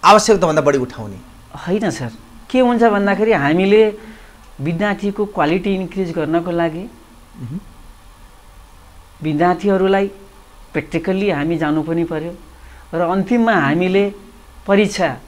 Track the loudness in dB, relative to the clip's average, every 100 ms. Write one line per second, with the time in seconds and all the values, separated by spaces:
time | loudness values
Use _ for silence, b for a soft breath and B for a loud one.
0 | 8 6 6 2 4 2 2 0 -2 -8
1 | -14 -14 -20 -20 -20 -14 -4 -2 -2 -4
2 | -10 -12 -20 -20 -4 0 2 4 2 4
3 | 0 0 2 2 2 2 4 4 4 0
4 | B B B B B -8 -6 -2 -2 -2
5 | -4 -4 -6 -2 0 0 -2 -4 -4 -6
6 | -4 -4 -2 -2 -2 -2 -2 -4 -12 -18
7 | -20 -20 -20 -16 -12 -12 -14 -20 -20 -20
8 | -20 -20 -20 -20 -20 -20 -20 -20 -20 -20
9 | -20 -10 -4 0 0 2 0 2 2 2
10 | 0 -6 -20 -20 -20 -20 -10 -8 -6 -6
11 | -2 -2 -2 -2 -2 -2 -2 -2 -2 -4
12 | -2 -6 -8 -14 -20 b b b b -4
13 | 0 0 0 2 2 2 2 2 2 2
14 | 0 -4 -20 -20 -20 -16 0 2 2 0
15 | -4 -4